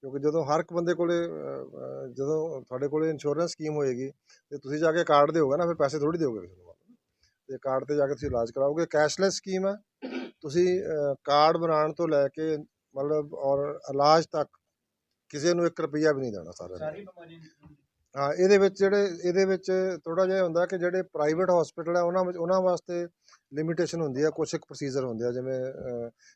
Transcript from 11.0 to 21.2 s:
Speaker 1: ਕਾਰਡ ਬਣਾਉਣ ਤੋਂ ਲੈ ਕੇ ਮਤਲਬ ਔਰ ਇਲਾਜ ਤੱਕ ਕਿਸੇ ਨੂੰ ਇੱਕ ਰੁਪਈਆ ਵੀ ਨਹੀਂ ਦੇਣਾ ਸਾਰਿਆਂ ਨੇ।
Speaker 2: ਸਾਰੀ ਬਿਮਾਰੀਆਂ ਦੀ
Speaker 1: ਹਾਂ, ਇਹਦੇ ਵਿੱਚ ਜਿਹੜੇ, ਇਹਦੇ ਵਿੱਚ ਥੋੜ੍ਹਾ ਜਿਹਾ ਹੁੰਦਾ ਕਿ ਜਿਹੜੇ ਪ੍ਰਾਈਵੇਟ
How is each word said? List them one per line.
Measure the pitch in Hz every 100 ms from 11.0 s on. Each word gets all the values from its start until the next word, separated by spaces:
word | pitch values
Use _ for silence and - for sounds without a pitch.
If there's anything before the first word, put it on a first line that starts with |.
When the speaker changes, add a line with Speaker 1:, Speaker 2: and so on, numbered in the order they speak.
| 143 135
Speaker 1:
ਕਾਰਡ | - 147 156 170
ਬਣਾਉਣ | 165 156 156
ਤੋਂ | 151 165
ਲੈ | 147 139
ਕੇ | - 160 151 151 _ _ 135
ਮਤਲਬ | 147 151 147
ਔਰ | - 139 139 143 - -
ਇਲਾਜ | 139 147 165 156
ਤੱਕ | 156 139 _ _ _ _ _ _ _ _
ਕਿਸੇ | 147 165
ਨੂੰ | 175 170
ਇੱਕ | 170
ਰੁਪਈਆ | 156 151 156
ਵੀ | 139
ਨਹੀਂ | 127
ਦੇਣਾ | 101 82
ਸਾਰਿਆਂ | - 87 92
ਨੇ। | 156
Speaker 2:
ਸਾਰੀ | 175
ਬਿਮਾਰੀਆਂ | 190 175 165 165
ਦੀ | 160 _ - - _ _ _ 139
Speaker 1:
ਹਾਂ, | 143
ਇਹਦੇ | 165 185 202
ਵਿੱਚ | 196 196
ਜਿਹੜੇ, | 196 202 202 170
ਇਹਦੇ | 180 180
ਵਿੱਚ | 190 185 190 185 185 170
ਥੋੜ੍ਹਾ | 165 165 185
ਜਿਹਾ | 190
ਹੁੰਦਾ | 180 165 180
ਕਿ | 185
ਜਿਹੜੇ | 175 185
ਪ੍ਰਾਈਵੇਟ | 175 151